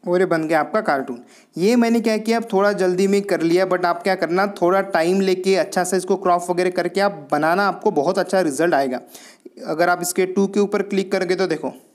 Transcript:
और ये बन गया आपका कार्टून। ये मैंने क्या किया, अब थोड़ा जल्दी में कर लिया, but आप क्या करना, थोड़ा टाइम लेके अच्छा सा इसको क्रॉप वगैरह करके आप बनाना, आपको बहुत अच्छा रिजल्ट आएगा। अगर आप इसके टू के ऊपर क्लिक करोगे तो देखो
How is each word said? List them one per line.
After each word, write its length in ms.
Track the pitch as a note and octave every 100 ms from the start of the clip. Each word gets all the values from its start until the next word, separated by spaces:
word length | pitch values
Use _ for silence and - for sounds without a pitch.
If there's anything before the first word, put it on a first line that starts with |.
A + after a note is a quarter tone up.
और 160 | F#3 F3+
ये 60 | F#3
बन 220 | E3 D#3
गया 120 | D#3+
आपका 200 | D3 G#3+
कार्टून। 380 | G3+ C#3 C3 B2 - - _ -
ये 200 | F#3+ A#3+
मैंने 240 | A#3 A#3
क्या 140 | A3+ G#3+
किया, 200 | A3 A3+
अब 100 | A3+
थोड़ा 180 | F#3+ G3+
जल्दी 320 | F#3+ F#3 F3+ G3
में 140 | G3+
कर 200 | G3+ E3+
लिया, 240 | E3 F3 F#3+
but 180 | F3+ F3
आप 160 | F3
क्या 120 | G3 F#3
करना, 300 | F3 F3+ G#3 G3+
थोड़ा 200 | F3 F#3+ F#3+
टाइम 320 | E3+ E3 F#3+
लेके 340 | F#3+ F3+ F#3 F#3+
अच्छा 280 | F#3+ F#3+
सा 140 | F3+ F#3+
इसको 180 | F3+ F#3+
क्रॉप 340 | F#3 F3 F3
वगैरह 200 | F3 F#3
करके 320 | F3+ F3 F#3
आप 260 | G3+ D#3 C#3+
बनाना, 360 | D3 D#3 F3+ G3+
आपको 240 | F3+ A3
बहुत 280 | D#3+ C#3+ F#3+
अच्छा 220 | F3+ F#3+
रिजल्ट 320 | E3+ C3+ E3
आएगा। 280 | D3 F3 B2+ - - - - - - -
अगर 240 | D#3 F3
आप 120 | F3
इसके 240 | E3+ - F#3
टू 220 | F#3 G3
के 120 | G3+
ऊपर 220 | G3+ G3+
क्लिक 280 | G3 G3 G3
करोगे 240 | F#3+ F3+ F#3
तो 120 | F#3
देखो 240 | D#3 C3+ - _